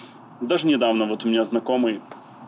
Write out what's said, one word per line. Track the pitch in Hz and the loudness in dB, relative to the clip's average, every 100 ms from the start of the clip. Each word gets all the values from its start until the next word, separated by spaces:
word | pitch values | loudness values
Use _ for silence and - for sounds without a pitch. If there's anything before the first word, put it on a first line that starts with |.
| - - - - | -20 -20 -20 -8
даже | 123 170 156 | -2 0 2
недавно | 139 117 110 107 | 2 4 2 0
вот | 107 117 | -2 0
у | |
меня | 113 | 0
знакомый, | 110 117 - 127 117 101 - - - - | 0 -2 0 0 0 -2 -8 -20 -20 -20